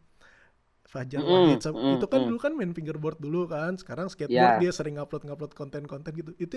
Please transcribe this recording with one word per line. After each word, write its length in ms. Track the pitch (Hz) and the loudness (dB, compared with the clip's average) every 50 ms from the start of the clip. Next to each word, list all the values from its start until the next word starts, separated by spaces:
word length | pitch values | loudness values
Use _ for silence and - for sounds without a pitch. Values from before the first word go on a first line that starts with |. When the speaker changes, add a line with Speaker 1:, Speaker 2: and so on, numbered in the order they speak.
| _ _ _ _ - - _ _ _ _ _ _ _ _ _ _ | _ _ _ _ -20 -20 _ _ _ _ _ _ _ _ _ _
Speaker 1:
Fajar 420 | _ _ - 135 123 127 143 143 143 | _ _ -10 -10 -8 -6 -4 -2 2
Speaker 2:
Mm-mm, 80 | 160 | 6
Speaker 1:
Wahid, 320 | 180 185 180 156 135 113 - | 8 8 8 8 6 4 2
sam-, 160 | 156 156 110 | -4 -4 0
Speaker 2:
mm-mm, 80 | 247 | 2
Speaker 1:
itu 160 | 277 277 254 208 - | 2 2 2 2 2
kan 80 | 262 262 | 2 2
Speaker 2:
mm. 80 | 254 | 2
Speaker 1:
dulu 80 | 233 233 | 2 -2
kan 160 | 233 - 294 | -2 -2 -4
main 240 | 320 294 196 175 170 | -2 -2 -4 -4 -4
fingerboard 400 | 170 156 151 151 151 151 156 156 | -6 -8 -8 -8 -4 -6 -6 -6
dulu 320 | - 143 143 160 175 175 | -6 -6 -4 -2 -2 -2
kan, 320 | 160 165 147 156 175 190 185 | -4 -4 -4 -4 -4 -6 -6
sekarang 320 | - - 120 147 185 190 | -10 -12 -8 -8 -8 -8
skateboard 240 | - - 151 139 120 | -6 -8 -4 0 4
Speaker 2:
Ya. 240 | 123 123 123 117 110 | 6 6 6 6 4
Speaker 1:
dia 160 | 175 180 175 | 2 0 0
sering 240 | - 151 151 147 147 | -4 -6 -6 -6 -8
upload, 240 | 147 - 156 143 - | -8 -8 -10 -10 -10
ngupload 320 | 143 143 156 160 131 - | -12 -12 -12 -12 -14 -12
konten-konten 560 | - 147 139 143 147 147 139 139 143 156 170 | -14 -12 -10 -10 -12 -12 -12 -14 -12 -12 -12
gitu. 200 | 151 165 160 156 - | -12 -12 -12 -14 -10
Itu 160 | - 175 170 - | -10 -10 -8 -8